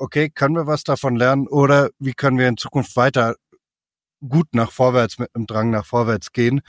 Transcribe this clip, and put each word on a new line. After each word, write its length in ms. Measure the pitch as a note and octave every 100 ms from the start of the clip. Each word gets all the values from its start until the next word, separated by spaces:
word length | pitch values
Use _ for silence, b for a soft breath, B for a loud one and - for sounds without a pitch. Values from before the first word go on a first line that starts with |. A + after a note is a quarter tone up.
okay, 300 | B2+ D3 D3+
können 260 | - C#3 E3
wir 100 | D3+
was 160 | D3+
davon 320 | - C#3 C#3
lernen 320 | A#2 B2 C3+ C3+
oder 440 | C#3+ C#3 C#3+ C#3 -
wie 120 | C3+
können 260 | A#2+ C#3+ B2+
wir 100 | B2+
in 80 | A2+
Zukunft 400 | - C#3+ B2 -
weiter 400 | C3 C3 A2+ A#2 _ _ _ _ _ _ _ _
gut 280 | C3+ D3 D#3+
nach 200 | A#2+ A2+
vorwärts, 480 | - B2+ B2 A2 -
mit 100 | B2
einem 140 | A#2 G#2+
Drang 240 | G#2+ A#2
nach 160 | A2 -
vorwärts 460 | A#2+ A2+ G#2+ -
gehen. 280 | - A#2+ C3+